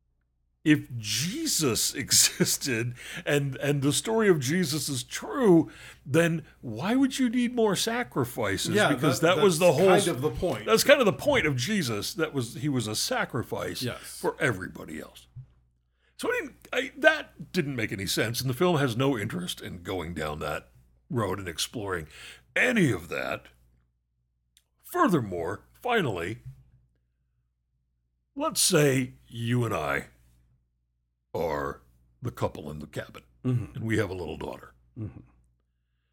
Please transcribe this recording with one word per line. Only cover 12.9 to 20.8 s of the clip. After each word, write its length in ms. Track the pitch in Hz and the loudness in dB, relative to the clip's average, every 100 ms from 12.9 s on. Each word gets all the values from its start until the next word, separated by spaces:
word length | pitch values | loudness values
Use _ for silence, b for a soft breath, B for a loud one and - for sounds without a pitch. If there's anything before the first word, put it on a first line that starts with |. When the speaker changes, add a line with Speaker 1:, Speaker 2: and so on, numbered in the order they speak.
| 107 | -2
Speaker 1:
sacrifice 840 | - 247 190 123 - 101 90 - | -2 -2 -2 -4 -4 -6 -6 -6
Speaker 2:
Yes. 180 | 123 78 - - | -6 -6 -12 -6
Speaker 1:
for 160 | 170 - | -6 0
everybody 600 | 143 92 90 80 85 78 | 0 -2 -8 -12 -12 -12
else. 280 | - - - - - _ _ _ _ _ _ - | -12 -18 -20 -20 -20 _ _ _ _ _ _ -8
So 100 | 427 | -4
I 100 | 494 | -4
didn't, 140 | 294 - - | -6 -14 -8
I, 180 | - 269 285 | -6 -6 0
that 560 | 311 311 - - - | 2 2 -6 -18 -8
didn't 240 | 180 143 127 | -4 -4 -4
make 160 | 107 | -6
any 120 | 98 95 | -4 -4
sense, 360 | - 113 120 | -2 -2 -2
and 80 | 131 | -4
the 40 | |
film 240 | 123 180 156 | 0 2 2
has 200 | 139 113 | 0 0
no 200 | 135 120 | 0 0
interest 440 | 104 175 180 - | -4 -6 -8 -10
in 220 | 101 90 | -12 -10
going 300 | 87 95 82 | -6 -6 -6
down 260 | 80 78 76 | -6 -6 -6
that 280 | 76 76 - _ | -6 -8 -10 _